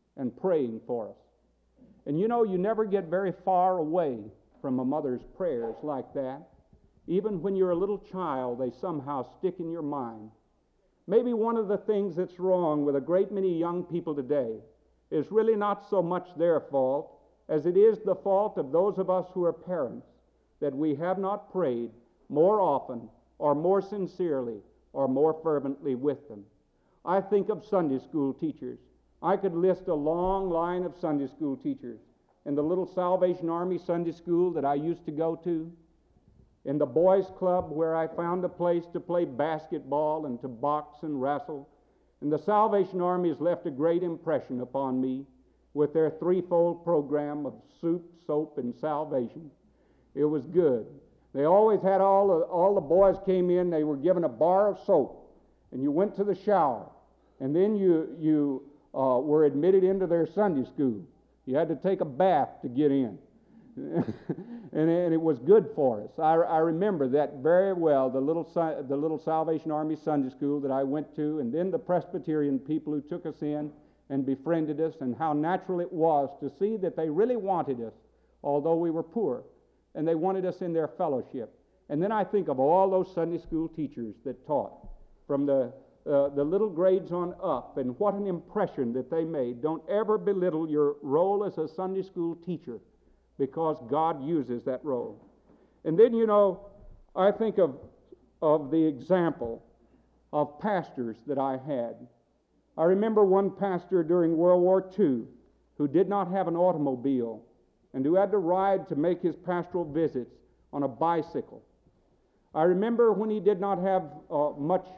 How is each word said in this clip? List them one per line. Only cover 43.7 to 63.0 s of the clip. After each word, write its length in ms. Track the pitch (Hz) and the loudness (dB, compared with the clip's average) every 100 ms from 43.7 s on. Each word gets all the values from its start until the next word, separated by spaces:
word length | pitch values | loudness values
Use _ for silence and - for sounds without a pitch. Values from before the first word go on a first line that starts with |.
great 340 | 131 165 170 | -2 0 0
impression 560 | 180 160 165 147 - 127 | -2 -4 -2 -4 -2 -8
upon 400 | 123 139 135 127 | -6 -4 -2 -2
me 260 | 131 131 139 _ _ _ _ | -2 -4 -10 _ _ _ _
with 180 | 143 147 | -2 0
their 180 | 160 156 | 2 0
threefold 760 | 156 170 185 180 170 170 170 | 0 -2 0 2 2 2 0
program 640 | 170 165 139 147 147 147 139 | 0 0 0 -2 -2 -6 -8
of 80 | 113 - _ | -10 -20 _
soup, 240 | 170 175 170 - | -4 -4 -6 -14
soap, 340 | - 151 156 - | -4 -2 -2 -6
and 140 | 120 117 | -6 -4
salvation. 680 | 151 147 151 139 117 156 160 - _ _ _ _ _ | -4 -4 -2 -4 -4 -8 -18 -20 _ _ _ _ _
It 100 | - | -2
was 220 | 151 151 131 | 0 0 -2
good. 400 | 180 165 120 - - - _ _ | 2 4 2 -4 -14 -20 _ _
They 100 | 135 147 | 0 4
always 360 | 190 220 202 | 6 6 4
had 180 | 185 190 | 2 4
all 280 | 190 196 202 | 4 4 4
the, 160 | 170 | 2
all 320 | 170 180 185 196 | 0 2 2 2
the 40 | |
boys 360 | 139 170 196 185 - | 4 6 6 4 0
came 240 | 185 180 | 2 2
in, 200 | 175 180 | 2 2
they 120 | 160 | 0
were 140 | 151 139 | 0 0
given 260 | 151 185 | 2 2
a 60 | 160 | 0
bar 400 | 113 160 185 208 | 2 4 4 2
of 100 | 190 - | 0 2
soap, 320 | 175 123 - - _ _ _ _ | 4 2 -4 -20 _ _ _ _
and 100 | 131 | -4
you 80 | 143 | 0
went 240 | 143 - 170 | 2 0 0
to 80 | |
the 100 | 202 | -2
shower, 540 | 185 - 196 147 110 92 - _ _ _ - | -2 2 2 2 0 -8 -20 _ _ _ -8
and 160 | 135 156 | -2 2
then 180 | 202 | 2
you, 400 | 214 190 160 160 160 | 4 4 4 2 -2
you, 420 | 156 151 143 131 - - _ | 2 2 2 -2 -8 -20 _
uh, 240 | 143 135 123 | 0 2 2
were 280 | 151 151 151 | 4 4 4
admitted 360 | 139 170 190 | 4 4 6
into 240 | 185 196 180 | 4 2 2
their 200 | 170 160 | 2 2
Sunday 360 | 196 208 147 120 | 0 0 0 -2
school. 340 | - 135 104 85 _ _ _ - | 0 0 -2 -8 _ _ _ -4
You 100 | 131 | -2
had 120 | 165 | 0
to 80 | 151 | -2
take 260 | 185 190 | -2 -2
a 20 | |
bath 460 | 156 127 185 160 127 - | -2 2 4 4 0 -6
to 60 | 139 | -6
get 240 | 123 151 | 2 4
in. 260 | 139 | 4